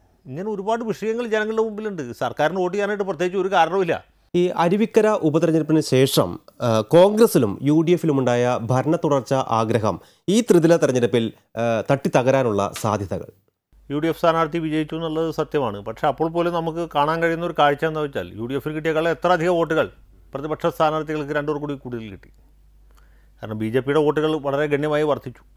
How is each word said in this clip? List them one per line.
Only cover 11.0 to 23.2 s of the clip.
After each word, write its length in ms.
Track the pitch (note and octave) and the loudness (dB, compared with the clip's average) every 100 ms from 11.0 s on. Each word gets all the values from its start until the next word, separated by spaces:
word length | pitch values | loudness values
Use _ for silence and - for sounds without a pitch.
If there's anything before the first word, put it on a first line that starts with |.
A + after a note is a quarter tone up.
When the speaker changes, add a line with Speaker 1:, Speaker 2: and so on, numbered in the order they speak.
| A#2 A#2 A2+ - _ A2+ | 2 0 -2 -6 _ -4
Speaker 2:
ആ, 80 | A#2 A2+ - | -2 0 0
തട്ടിത്തകരാനുള്ള 840 | C#3 F#3 C#3+ B2 C3+ B2 G2+ G2 - | 0 2 2 2 2 2 0 -2 -2
സാധ്യതകൾ? 480 | A2 G#2 G2 F2+ - - _ _ _ _ - | -2 -2 -4 -8 -10 -20 _ _ _ _ -8
Speaker 1:
യു 80 | C#3+ | -4
ഡി 100 | E3 | -2
എഫ് 100 | D3+ | 0
സ്ഥാനാർത്ഥി 380 | E3+ E3 D#3+ E3+ | 2 2 0 -2
വിജയിച്ചു 360 | D#3+ D#3 D#3 D#3+ | -4 -4 -4 -6
എന്നുള്ളത് 340 | E3 D#3 E3 | -6 -4 -4
സത്യമാണ്. 440 | D#3 D3+ D3 A#2+ G2+ G#2 | -4 -4 -2 -2 -6 -10
പക്ഷേ 180 | A2+ D3+ | -4 -2
അപ്പോൾ 220 | D3 D#3+ | 0 -2
പോലും 180 | E3+ E3+ | -2 -2
നമുക്ക് 280 | E3+ E3 E3 D#3+ | -2 -4 -6 -4
കാണാൻ 240 | D3+ D3 E3 | 0 0 0
കഴിയുന്ന 220 | E3 E3 E3+ | 0 -2 -4
ഒരു 100 | D#3+ | 2
കാഴ്ച 240 | D3 C#3+ | 2 2
എന്താ 180 | E3 D#3 | -2 -4
വെച്ചാൽ 220 | D3 A#2 F2+ F#2+ | -6 -6 -10 -10
യു 80 | A#2+ | -6
ഡി 80 | |
എഫിന് 200 | C3+ D3+ | -6 -6
കിട്ടിയേക്കാൾ 320 | D#3 D#3+ D#3 E3 | -6 -2 0 -2
എത്ര 220 | D#3 F3 | 0 0
അധികം 220 | F3+ F3 | 2 2
വോട്ടുകൾ 320 | E3+ D#3 D#3+ G#2+ - - - - | 0 0 0 -2 -6 -20 -20 -14
പ്രതിപക്ഷ 340 | C3+ D3+ D3+ E3+ | -10 -8 -4 -4
സ്ഥാനാർത്ഥികൾക്ക് 680 | E3 D#3 D#3 D3+ D#3 C#3+ D3+ | 0 0 0 -4 -6 -4 -4
രണ്ടു 140 | D3 | -2
പേർ 60 | D3 | -4
കൂടി 140 | D3 | -6
കൂടുതൽ 300 | C#3 B2 A#2+ A2 | -8 -8 -10 -10
കിട്ടി. 200 | F#2+ - _ _ _ _ _ _ - - _ | -14 -20 _ _ _ _ _ _ -20 -20 _